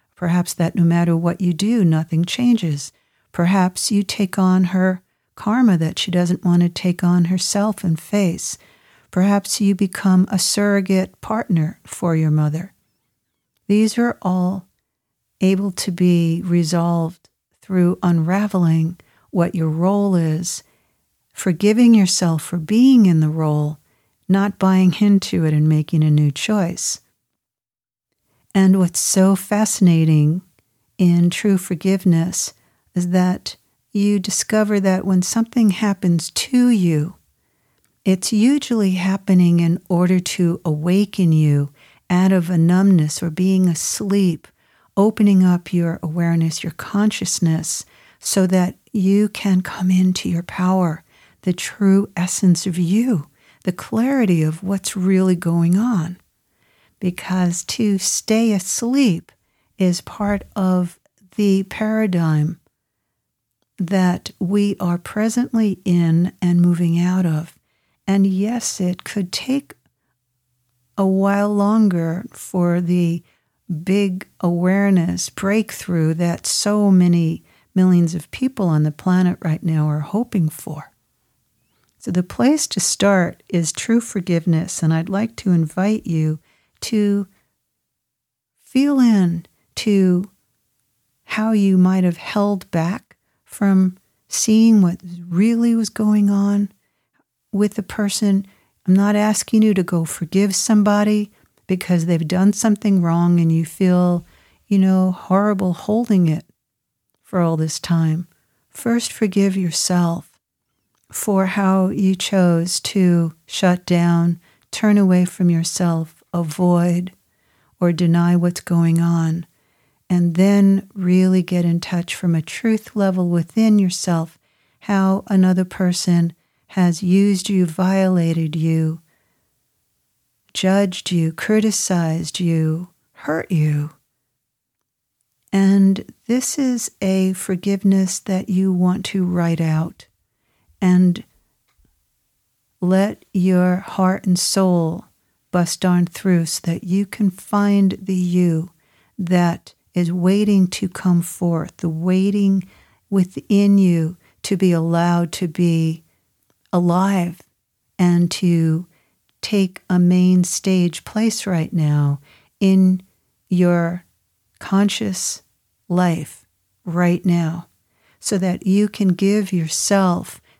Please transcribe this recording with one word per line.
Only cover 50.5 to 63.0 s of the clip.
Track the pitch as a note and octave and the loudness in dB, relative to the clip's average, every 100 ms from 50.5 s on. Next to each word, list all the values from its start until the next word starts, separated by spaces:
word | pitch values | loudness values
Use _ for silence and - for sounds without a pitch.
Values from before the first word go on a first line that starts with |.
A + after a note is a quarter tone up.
| - F3+ F#3+ F3 D#3+ _ _ _ _ | -4 -2 0 -2 -4 _ _ _ _
the | F#3 | -6
true | F3 - - G3 G3 G3 - | -4 -8 -2 2 2 0 -4
essence | F3+ - F#3+ E3+ G3 | -6 0 2 2 -2
of | E3+ | -2
you, | E3+ G#3 B3+ F3+ - _ _ _ | 0 0 0 -2 -4 _ _ _
the | - | -8
clarity | F3+ - A3 B3+ C#4 G#3 E3+ | -8 -6 -2 0 0 2 0
of | D#3 D#3+ | 0 -4
what's | F#3+ G3 - G3 | -6 -6 -6 -4
really | F#3 F#3+ F#3+ F3 | 0 2 2 0
going | E3+ E3+ E3+ F#3 | 0 0 2 2
on. | A#3+ G3 E3 F3+ _ _ _ _ _ _ _ _ | 0 -2 -4 -10 _ _ _ _ _ _ _ _
Because | F#3 F3+ - F#3 F3+ F3 | -6 -6 -4 -2 -2 -2
to | - - G#3+ G3 | -6 -2 -2 0
stay | - - - A3 A3+ | -2 -4 -2 0 2
asleep | G3 - - A#3 C4+ B3+ E3 - _ _ _ _ - | 0 -4 -6 -2 2 2 0 -6 _ _ _ _ -2
is | F#3 F3 | -2 -2
part | - - G3+ G3+ - | -8 -8 -4 -4 -6
of | - F#3 F3+ F3 - _ _ G3 - | -4 0 0 -2 -8 _ _ _ -2
the | G3+ F#3+ | 2 0
paradigm | G3 - G#3+ A3 A3 F3+ D#3+ D3+ D#3 E3+ _ _ _ _ | -2 -6 -2 -2 0 0 0 0 0 -4 _ _ _ _